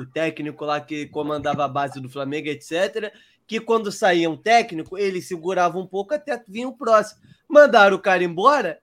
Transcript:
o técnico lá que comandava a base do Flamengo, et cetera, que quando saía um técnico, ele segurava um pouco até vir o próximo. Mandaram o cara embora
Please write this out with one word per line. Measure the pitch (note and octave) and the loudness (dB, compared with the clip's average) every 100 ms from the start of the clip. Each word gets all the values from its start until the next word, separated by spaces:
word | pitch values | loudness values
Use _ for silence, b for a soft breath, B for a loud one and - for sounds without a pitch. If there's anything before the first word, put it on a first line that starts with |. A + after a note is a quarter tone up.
o | B2+ | -10
técnico | D#3 D#3+ D#3 D3 D3 | -4 -4 -4 -12 -8
lá | D3+ D3 | -6 -6
que | C#3+ D3+ D3 | -6 -10 -8
comandava | D3+ D3 D3+ C#3+ C#3 C#3 | -8 -6 -4 -4 -2 -4
a | |
base | C#3 C#3 C#3 | -4 -6 -8
do | B2+ | -14
Flamengo, | C#3 C3+ D3+ D#3 | -10 -8 -8 -8
et | C3+ | -10
cetera, | - E3 F#3+ G#3 G3+ b b b _ | -8 -4 -4 -4 -12 b b b _
que | G#3+ | -10
quando | A3+ A3+ G3+ | -2 -2 -2
saía | - G3+ F3 E3 | -2 0 2 0
um | D3 | -2
técnico, | G#3+ A#3 A3+ D#3+ - F#3 | 2 2 2 -8 -10 -4
ele | G3+ F#3 | -4 -4
segurava | - E3+ E3+ F#3 F3 F3+ | -8 -10 -4 0 0 -2
um | F#3 | -8
pouco | F#3+ G3 | -8 -6
até | - D4 A#3 G3 | -6 -6 -10 _
vir | G#3+ | -10
o | C4 | -10
próximo. | - A3+ G#3+ G3+ - b b _ | -6 2 2 2 -12 b b _
Mandaram | D4 C#4+ A3 G3+ F#3+ | 6 8 8 6 4
o | |
cara | G3 F3+ | 0 0
embora | F3+ E3 B3 D4 F#3 D3+ | 0 2 4 4 -2 -8